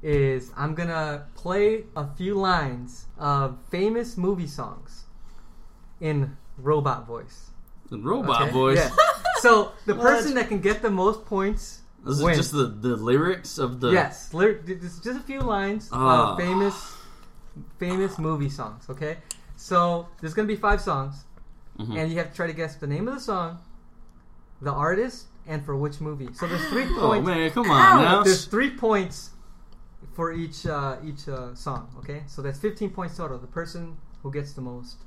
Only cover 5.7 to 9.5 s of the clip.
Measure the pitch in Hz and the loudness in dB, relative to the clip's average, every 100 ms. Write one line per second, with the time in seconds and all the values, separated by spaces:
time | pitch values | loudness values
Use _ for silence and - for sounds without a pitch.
5.7 | - - - 160 147 139 - - - 135 | -18 -18 -6 -2 0 0 -4 -14 -6 2
6.7 | 151 139 117 113 117 117 - - - - | 2 2 -2 -6 -12 -12 -16 -16 -16 -16
7.7 | - - 117 120 240 185 120 117 127 131 | -18 -12 -8 -2 0 2 2 4 4 6
8.7 | - - - 622 - 698 698 480 | 6 6 6 6 6 0 6 8